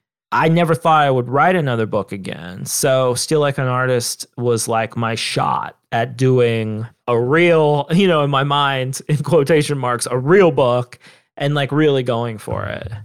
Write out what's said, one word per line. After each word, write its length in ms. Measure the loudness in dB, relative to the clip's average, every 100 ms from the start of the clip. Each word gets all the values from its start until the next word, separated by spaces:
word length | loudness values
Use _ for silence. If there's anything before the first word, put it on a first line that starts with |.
| _ _ _
I 160 | 0 2
never 280 | 2 2 0
thought 260 | 2 2
I 80 | 4
would 180 | 0 0
write 280 | 2 2 2
another 300 | 0 -2 -2
book 260 | -4 -6
again. 520 | -10 -10 -12 -12 -12
So 520 | -8 -2 0 2 2 -2
Steal 240 | -2 0
Like 180 | 0 -2
an 80 | -2
Artist 600 | -2 0 -2 -2 -8 -12 -4
was 320 | -2 0 0
like 280 | -2 -4 -4
my 200 | -6 -4
shot 600 | -6 -4 -2 -2 -6 -14 _
at 260 | -4 -4 0
doing 680 | 2 4 2 0 -2 -6 -8 -10 -2
a 120 | 0
real, 680 | 2 2 4 4 4 0 0
you 160 | 2 4
know, 160 | 2
in 80 | 2
my 140 | 0
mind, 580 | 0 0 0 -2 -4 -6
<laughs> 40 | -4
in 80 | -4
quotation 520 | 2 2 4 2 2 -2
marks, 300 | -2 -4 -2
a 80 | -2
real 360 | 4 4 6
book 480 | 4 2 2 -2 -12 -20 _ _ -6
and, 200 | -2 -2
like, 160 | 0
really 320 | 2 2 2
going 340 | 0 -2 -4 -8
for 260 | -8 -8
it. 280 | -6 -8 -10 -12